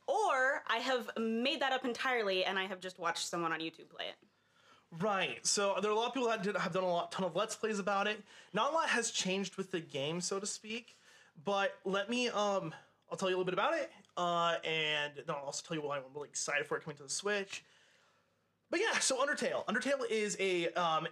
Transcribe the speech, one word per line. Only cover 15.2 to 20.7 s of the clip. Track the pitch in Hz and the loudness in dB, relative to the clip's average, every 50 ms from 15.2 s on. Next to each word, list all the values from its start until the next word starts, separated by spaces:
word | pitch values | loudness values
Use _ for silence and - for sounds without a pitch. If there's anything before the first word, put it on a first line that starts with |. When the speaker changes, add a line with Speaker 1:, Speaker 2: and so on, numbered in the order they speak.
| - 160 156 | -6 -6 -6
Speaker 2:
I'll | 143 139 | -4 -4
also | 139 143 - - | -6 -8 -8 -6
tell | - 170 156 | -6 -4 -4
you | 147 | -2
why | 143 143 139 | -2 -2 -4
I'm | 131 131 135 | -4 -6 -10
really | 147 143 - | -10 -10 -8
excited | - - - - 143 143 143 - | -8 -6 -4 0 0 0 0 0
for | 165 160 | -4 -4
it | - | -4
coming | 165 143 139 | -6 -12 -12
to | 143 | -10
the | 139 | -8
Switch. | - - - 202 208 202 196 - - - - _ _ _ _ _ _ _ _ _ _ _ _ _ _ _ _ _ _ _ _ - | -6 -4 -2 0 0 0 -2 -4 -8 -12 -12 _ _ _ _ _ _ _ _ _ _ _ _ _ _ _ _ _ _ _ _ -6
But | - 349 | -2 0
yeah, | 440 427 285 233 | 0 0 0 0
so | - - 262 233 277 | 0 0 0 2 0
Undertale. | 285 294 - 240 180 143 120 - - | 0 0 0 0 0 0 -2 -2 -2
Undertale | 202 247 - 262 285 262 247 - | -2 -2 0 0 0 0 0 0
is | 220 220 214 208 185 208 | 0 0 0 0 0 0
a, | 196 190 180 175 170 170 | 0 2 2 2 0 0